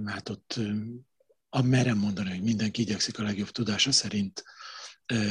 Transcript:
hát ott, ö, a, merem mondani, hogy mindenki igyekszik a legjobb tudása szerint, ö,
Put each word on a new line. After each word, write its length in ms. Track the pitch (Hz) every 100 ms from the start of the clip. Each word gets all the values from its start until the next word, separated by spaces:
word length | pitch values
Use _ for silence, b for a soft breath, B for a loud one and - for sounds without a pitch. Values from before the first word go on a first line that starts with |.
| 104
hát 240 | 101 -
ott, 240 | 101 - -
ö, 140 | 104 107 113 123 - _ _ _ _
a, 120 | 135
merem 360 | 127 127 123 104
mondani, 320 | 104 98 95
hogy 140 | 92
mindenki 380 | 110 107 107 110
igyekszik 380 | 104 101 - -
a 40 |
legjobb 260 | 104 101 104
tudása 420 | - 110 101 139
szerint, 520 | 135 101 104 98 - B B B B B B -
ö, 100 | 113 104